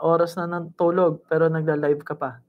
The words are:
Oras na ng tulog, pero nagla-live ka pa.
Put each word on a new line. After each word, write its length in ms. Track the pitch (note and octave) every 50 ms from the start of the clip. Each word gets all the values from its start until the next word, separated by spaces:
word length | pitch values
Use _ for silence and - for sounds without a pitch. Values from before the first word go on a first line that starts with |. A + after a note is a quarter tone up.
| -
Oras 320 | E3 E3 E3+ E3+ E3+ E3+
na 140 | F#3 F3 E3+
ng 260 | F3 F3 E3+ E3 -
tulog, 480 | - F3 E3+ E3+ F#3 F#3 E3 D#3 D3 - _
pero 180 | D#3+ D#3+ E3 E3
nagla-live 560 | D#3+ D#3+ D#3 D#3+ D#3 D3 D3 C#3+ D3 D3 -
ka 140 | - D3+ -
pa. 260 | D3 C3 B2+ - -